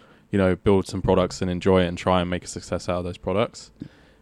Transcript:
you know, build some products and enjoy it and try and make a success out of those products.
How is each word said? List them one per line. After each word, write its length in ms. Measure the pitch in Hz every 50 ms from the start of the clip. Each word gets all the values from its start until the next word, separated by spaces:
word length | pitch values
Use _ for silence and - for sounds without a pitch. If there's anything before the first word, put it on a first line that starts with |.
| - - - _ _ _
you 60 | -
know, 180 | 98 95 92 90
build 320 | - - 104 101 95 90
some 140 | - - 95
products 400 | - 98 92 92 90 90 - -
and 80 | 98 90
enjoy 340 | 90 87 - 98 95 92 90
it 40 |
and 100 | 87 87
try 220 | 85 - 92 92 92
and 80 | 87 90
make 140 | 90 87 -
a 40 |
success 420 | - - - - - - 85 - -
out 80 | 90 90
of 40 | 87
those 120 | 90 87
products. 540 | - - 95 92 101 120 - - - - - _ - - - _ - - _ _ _